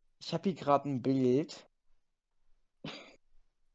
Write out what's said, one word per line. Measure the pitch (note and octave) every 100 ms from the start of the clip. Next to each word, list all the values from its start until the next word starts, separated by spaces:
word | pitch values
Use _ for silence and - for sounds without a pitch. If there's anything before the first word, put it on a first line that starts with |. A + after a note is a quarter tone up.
| _ _
Ich | -
hab | E3
hier | G3+
grad | D3 C#3+ C#3+
ein | C#3+ C3+
Bild. | C3+ C3+ B2+ C3 E3 - - _ _ _ _ _ _ _ _ _ _ _ - - - - _ - - _ _